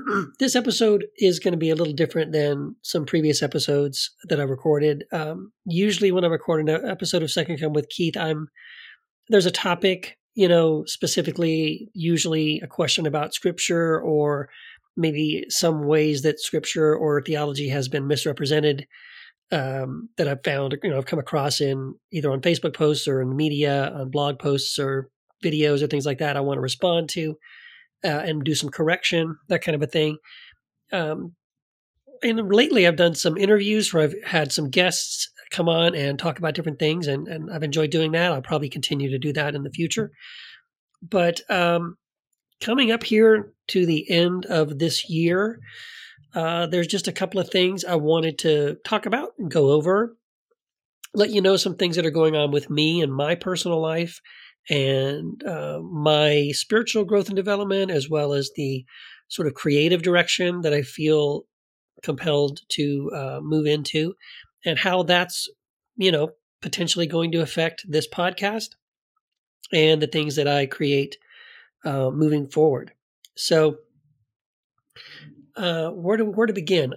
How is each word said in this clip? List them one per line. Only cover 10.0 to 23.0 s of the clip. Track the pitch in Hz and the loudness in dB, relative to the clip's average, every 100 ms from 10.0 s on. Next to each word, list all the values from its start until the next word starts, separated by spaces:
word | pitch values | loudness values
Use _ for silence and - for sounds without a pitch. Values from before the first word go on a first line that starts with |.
| - - _ 226 | -6 -20 _ 2
you | 180 | 6
know, | 170 160 156 - | 6 6 2 -2
specifically | - 170 185 160 - 165 160 156 156 - | -4 -2 0 -2 -2 0 0 -2 -4 -12
usually | 190 165 160 165 156 151 151 | -4 0 0 2 0 0 -2
a | 156 | -6
question | - 151 - 156 | -2 0 0 0
about | 147 151 | -2 -2
scripture | - 180 175 - 170 165 160 | -2 -2 -2 0 0 2 0
or | - 151 147 143 143 - - - _ - | 2 2 2 0 -6 -14 -20 -20 _ -2
maybe | 160 147 151 160 - | 0 0 -2 -2 -4
some | - 170 156 147 | 0 0 2 2
ways | 156 151 143 | 4 4 2
that | 151 151 | 0 -2
scripture | - 160 - 165 156 151 | -4 -4 -4 0 2 2
or | 156 147 | 2 0
theology | 139 151 147 139 143 | -2 -4 -4 -4 -4
has | 139 131 | -2 -2
been | 143 135 | -4 -2
misrepresented, | 147 156 135 139 151 147 143 - - - - - _ _ | -2 -2 -4 0 2 2 0 -6 -20 -20 -20 -20 _ _
um, | 156 131 135 131 147 - - | -4 -2 -4 -6 -8 -10 -4
that | 143 | -2
I've | 135 | -2
found, | 160 139 135 143 | -2 -2 -4 -4
you | 196 | -2
know, | 139 | -2
I've | 131 | -2
come | 165 | -4
across | 131 156 143 - | -2 -2 0 0
in | 139 135 135 - _ | 0 -2 -6 -12 _
either | 165 143 | -4 -2
on | 135 | 0
Facebook | 175 165 165 - | 0 0 -2 0
posts | 151 147 | 0 2